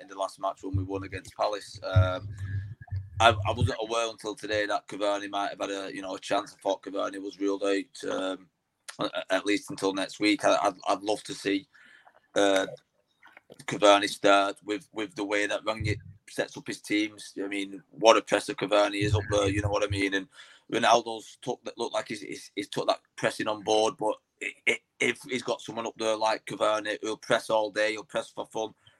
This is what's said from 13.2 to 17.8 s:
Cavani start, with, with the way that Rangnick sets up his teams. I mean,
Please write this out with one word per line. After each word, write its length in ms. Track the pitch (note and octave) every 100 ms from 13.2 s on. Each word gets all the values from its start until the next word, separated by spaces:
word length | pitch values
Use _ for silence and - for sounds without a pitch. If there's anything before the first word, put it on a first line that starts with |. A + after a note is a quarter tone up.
| - - _ - -
Cavani 420 | G#2 G#2 G2+ G2+
start, 480 | - G2+ G2 G2 G2+ G2+
with, 240 | G#2 -
with 220 | G#2 G#2 G2
the 100 | G2+
way 220 | G#2 G#2
that 180 | G#2 G2+
Rangnick 340 | A2 G#2 G2+ - - -
sets 280 | - A2 -
up 100 | -
his 140 | G#2
teams. 520 | - G#2 G#2+ G#2 - -
I 60 | G2
mean, 340 | G2+ G2 G2